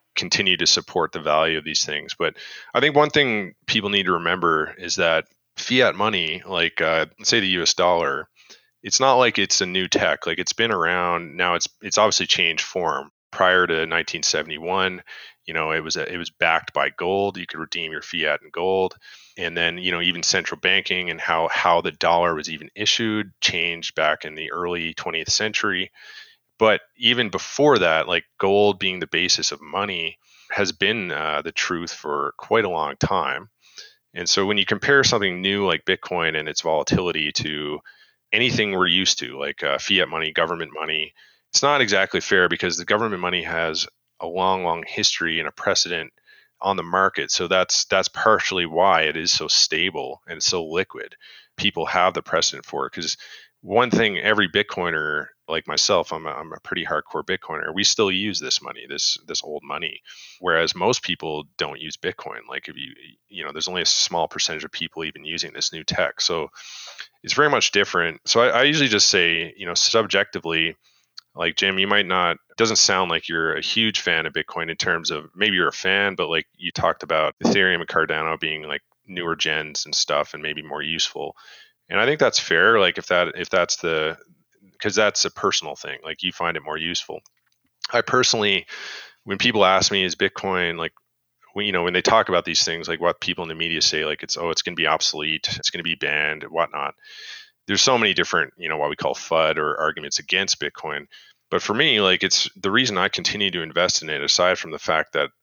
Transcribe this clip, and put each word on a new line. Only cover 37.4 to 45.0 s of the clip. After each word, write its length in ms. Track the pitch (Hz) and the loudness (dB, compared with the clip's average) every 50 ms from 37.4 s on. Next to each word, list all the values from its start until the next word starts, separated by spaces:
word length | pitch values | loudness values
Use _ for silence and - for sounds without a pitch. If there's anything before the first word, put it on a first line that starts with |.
| - 78 76 76 76 76 73 73 - - - _ - _ _ _ _ _ | -4 -4 -6 -4 -4 -6 -6 -8 -10 -16 -20 _ -20 _ _ _ _ _
anything 400 | - 107 123 123 117 113 107 101 | 0 0 2 2 2 0 0 0
we're 140 | 98 92 92 | 2 2 2
used 320 | 90 85 92 95 - - - | 2 2 2 2 2 0 0
to, 200 | 71 60 65 67 | -4 -8 -8 -6
like, 240 | 71 73 73 - | -6 -6 -6 -4
uh, 140 | - 71 69 | -2 -2 -2
fiat 320 | - - - 101 90 90 69 | -2 0 2 2 2 2 2
money, 240 | 80 80 80 78 | 0 -4 -4 -2
government 400 | 76 82 82 82 87 85 82 69 71 | 0 0 0 0 0 -4 -6 -8 -8
money, 380 | 78 78 80 80 78 78 - - _ - _ _ _ _ _ | -8 -6 -4 -4 -4 -4 -6 -10 _ -20 _ _ _ _ _
it's 120 | - - | -2 2
not 180 | 135 139 147 139 | 2 4 4 4
exactly 400 | 123 101 101 95 98 - - 87 | 2 4 4 2 2 2 0 -2
fair 260 | - - 101 92 90 | 0 2 4 4 4
because 300 | 82 85 - - 90 82 | 4 2 0 0 -2 -2
the 80 | 85 87 | -4 0
government 380 | - 104 104 117 110 101 90 | 0 0 0 0 -2 -2 -2
money 200 | 90 90 90 90 | -2 -2 -2 -2
has 440 | 85 82 82 82 82 80 78 76 - - _ _ _ _ _ _ | -4 -4 -2 -2 -2 -2 -2 -4 -6 -6 _ _ _ _ _ _
a 60 | - | -10
long, 380 | 82 85 92 92 95 95 92 90 | -6 -2 0 2 2 2 0 0
long 200 | 85 82 85 - | -2 -2 -2 -4
history 520 | - - 104 | -8 -6 -2